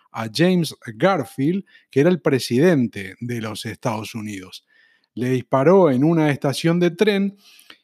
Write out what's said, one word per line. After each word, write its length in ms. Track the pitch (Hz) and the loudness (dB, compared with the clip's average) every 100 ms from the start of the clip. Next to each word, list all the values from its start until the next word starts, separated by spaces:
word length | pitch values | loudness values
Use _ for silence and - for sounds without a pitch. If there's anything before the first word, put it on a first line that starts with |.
| _ | _
a 140 | - 113 | -12 -8
James 440 | 107 175 185 151 - - 107 | 0 2 2 -2 -8 -16 -2
Garfield, 680 | 180 185 120 - 139 190 - _ _ | 0 0 -4 -4 -2 -2 -6 _ _
que 120 | 135 | 0
era 80 | 156 | 2
el 100 | 180 | 2
presidente 960 | - 131 - 120 175 156 117 104 95 92 | 0 -2 0 2 4 2 0 -4 -14 -12
de 180 | 120 120 | -10 -8
los 260 | 110 104 110 | -8 -10 -10
Estados 480 | 104 127 110 104 | -8 -6 -6 -8
Unidos. 540 | 113 107 98 92 - _ _ _ _ _ | -10 -10 -12 -14 -20 _ _ _ _ _
Le 160 | - 123 | -6 -2
disparó 600 | 131 - 131 139 190 170 | -2 0 2 4 6 6
en 140 | 127 | 4
una 280 | 151 165 151 | 2 2 0
estación 500 | 139 147 131 165 175 | 0 -2 -2 0 2
de 100 | 175 | 0
tren 460 | 170 214 202 196 - _ _ - - | 2 0 0 -2 -6 _ _ -20 -20